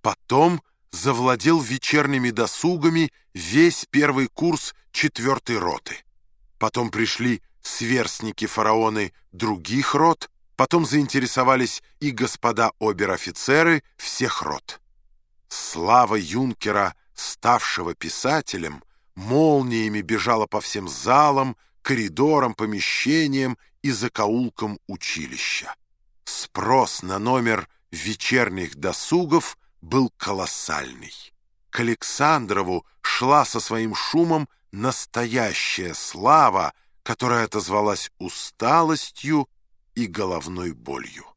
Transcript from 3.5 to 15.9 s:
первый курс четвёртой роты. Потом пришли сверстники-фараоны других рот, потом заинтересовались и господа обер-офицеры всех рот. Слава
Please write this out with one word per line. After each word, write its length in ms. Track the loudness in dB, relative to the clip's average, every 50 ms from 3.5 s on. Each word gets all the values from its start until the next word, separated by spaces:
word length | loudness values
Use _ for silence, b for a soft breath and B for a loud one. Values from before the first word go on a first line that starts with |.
| 4 6 6 6 6 2 -8 _
первый 380 | 2 4 4 4 4 2 0 -2
курс 460 | _ -2 0 0 0 0 -4 -8 -12 -14 _ _ _ -2
четвёртой 600 | -2 -2 -2 -2 0 0 0 0 _ -4 -2 -2
роты. 460 | 0 -2 -4 -4 _ -12 -16 -16 _ _ _ _ _ _ _ _ _ _ _ _
Потом 320 | -4 -2 0 0 -2 -2
пришли 520 | 0 -2 -2 -2 -2 -2 0 0 -2 -2 -4 _ _ _ _
сверстники-фараоны 1500 | -10 -8 -6 -2 0 0 0 0 -2 -4 -6 -8 -8 -6 -4 -6 -4 -2 0 2 2 4 4 2 2 0 0 -4 -4 _ _ _ _ -10
других 640 | -4 -2 -2 -2 -2 -4 -2 -2 0 0 0 2
рот, 360 | 4 4 4 4 2 -4 -18 _ _ _ _ _
потом 280 | 0 0 4 4 2 2
заинтересовались 960 | 4 2 2 2 2 0 0 0 0 0 2 4 4 4 4 2 0 -2 -8 _ _ _ _
и 100 | -6 -6
господа 600 | -2 -2 -2 -2 -2 -2 -2 0 2 2 2 2 0 _
обер-офицеры 1040 | -2 -2 0 0 0 -2 0 -2 -4 -8 -8 -8 0 2 4 4 6 4 2 0 -2 _ _
всех 460 | _ -10 -10 -6 -4 -4 -4 -2 -4 -6
рот. 380 | -6 -6 -8 _ -14 -20 -20 _ _ _ _ _ _ _ _ _ _ _ _ _ _
Слава 680 | -12 -10 -10 -8 -6 -4 2 6